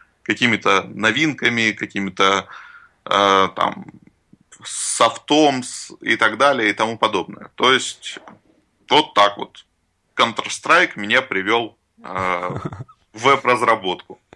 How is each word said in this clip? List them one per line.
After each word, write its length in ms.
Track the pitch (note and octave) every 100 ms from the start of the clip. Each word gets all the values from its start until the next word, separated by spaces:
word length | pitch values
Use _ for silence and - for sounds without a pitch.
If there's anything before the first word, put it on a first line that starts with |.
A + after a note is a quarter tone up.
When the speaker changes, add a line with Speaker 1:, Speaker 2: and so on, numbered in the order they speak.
| _ _
Speaker 1:
какими-то 600 | - G#2+ B2 G#2 G#2 G2
новинками, 880 | F#2 F#2+ A2 A#2+ D#3+ C3 C3 A#2 A2
какими-то, 760 | G#2 G#2+ G2+ G2 F#2+ G2 G2 F#2+ - - - - _ -
э, 420 | G2 G2+ G2 F#2 -
там, 300 | F2+ - - - _ _ _ _ _ - -
софтом 960 | - - - A#2 - - D3+ D3 C3
с-, 280 | B2 - - -
и 160 | - A2
так 200 | A2 G#2+
далее 320 | C#3 C3+ G#2+
и 40 |
тому 240 | G2+ A2 A2+
подобное. 540 | A2 G2 E2+ - - -
То 160 | B2+
есть 480 | B2+ - - - - - - _ _ _ _ -
вот 240 | C#3+ D#3
так 240 | - G2+ G2+
вот. 280 | - - - _ _ _ _ -
Counter-Strike 760 | A#2 - - - C3+ E3 F3 -
меня 260 | G#2 B2
привел, 560 | C3 F#2+ F#2+ A#2 A2 - _ _
э, 0 |
Speaker 2:
<laughs> 1080 | - F#2 F#2 F2 F2+ F#2 - - - _ _
Speaker 1:
в 100 | G#2+
веб-разработку. 960 | B2+ C3+ A#2+ A#2 A2+ A2 F#2+ F2 - - _